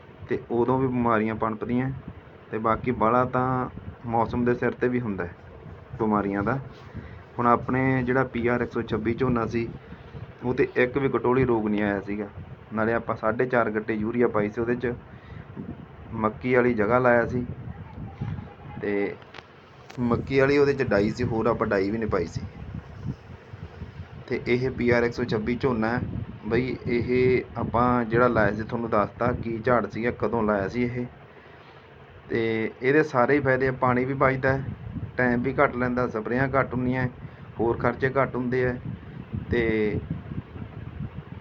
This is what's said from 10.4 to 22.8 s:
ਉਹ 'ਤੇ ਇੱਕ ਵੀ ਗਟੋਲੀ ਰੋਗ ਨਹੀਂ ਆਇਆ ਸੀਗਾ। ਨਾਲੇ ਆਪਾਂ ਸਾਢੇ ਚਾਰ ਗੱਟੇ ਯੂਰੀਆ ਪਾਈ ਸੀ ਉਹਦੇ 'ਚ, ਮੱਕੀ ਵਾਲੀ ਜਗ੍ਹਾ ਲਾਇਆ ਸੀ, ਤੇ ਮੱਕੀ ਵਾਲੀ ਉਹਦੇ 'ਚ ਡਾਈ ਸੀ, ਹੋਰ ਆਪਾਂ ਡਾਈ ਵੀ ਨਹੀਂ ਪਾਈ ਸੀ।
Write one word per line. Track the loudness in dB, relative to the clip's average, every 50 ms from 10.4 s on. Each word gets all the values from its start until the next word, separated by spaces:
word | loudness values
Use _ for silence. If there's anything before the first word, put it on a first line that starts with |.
| -4
ਉਹ | -2 0
'ਤੇ | 0 0 0 2
ਇੱਕ | 0 0 2 2 0
ਵੀ | 0 0
ਗਟੋਲੀ | 0 2 2 2 4 4 4
ਰੋਗ | 4 2 2 2 0
ਨਹੀਂ | 0 0 0
ਆਇਆ | 0 0 -2
ਸੀਗਾ। | -4 -4 -6 -6 -6 -8 -10 -14 -16 -16 -16 -18 -14 -6 -2
ਨਾਲੇ | 0 0 2 2
ਆਪਾਂ | 0 0 -2 -4
ਸਾਢੇ | -2 0 0 2 2 0
ਚਾਰ | 2 2 2 2 2
ਗੱਟੇ | 0 -2 -2 -2 -2
ਯੂਰੀਆ | -2 -2 -2 2 2 2 2
ਪਾਈ | 2 2 0 0
ਸੀ | 0 -2
ਉਹਦੇ | -2 -2 -2
'ਚ, | -2 -2 -4 -4 -6 -10 -16 -20 -20 -18 -16 -16 -16 -16 -16 -14 -14 -12 -12 -12 -14 -14 -18 -18 -18 -14 -10 -4
ਮੱਕੀ | 0 0 0 0 0 0 2 4
ਵਾਲੀ | 6 6 6 4
ਜਗ੍ਹਾ | 2 2 4 4 4
ਲਾਇਆ | 6 6 6 4 4
ਸੀ, | 2 0 -4 -4 -6 -8 -10 -12 -12 -12 -12 -14 -14 -14 -12 -12 -12 -10 -8 -8 -6 -6 -8 -10 -12 -14 -16 -16 -14 -12 -6
ਤੇ | -4 -2 -2 0 -2 -2 -4 -8 -14 -20 -20 -20 -20 -20 -20 -20 -20 -20 -20 -20 -20 -12 -6 -2
ਮੱਕੀ | 0 0 0 0 0 2 4 6
ਵਾਲੀ | 6 6 6 6
ਉਹਦੇ | 6 6 4
'ਚ | 2 2
ਡਾਈ | 4 4 4 4 2
ਸੀ, | 0 0 -2
ਹੋਰ | 0 0 0 2 2
ਆਪਾਂ | 2 2 2 2
ਡਾਈ | 2 2 2 2
ਵੀ | 0 -2
ਨਹੀਂ | -2 0
ਪਾਈ | 0 0 0
ਸੀ। | -2 -4 -8 -8 -10 -12 -12 -14 -12 -12 -12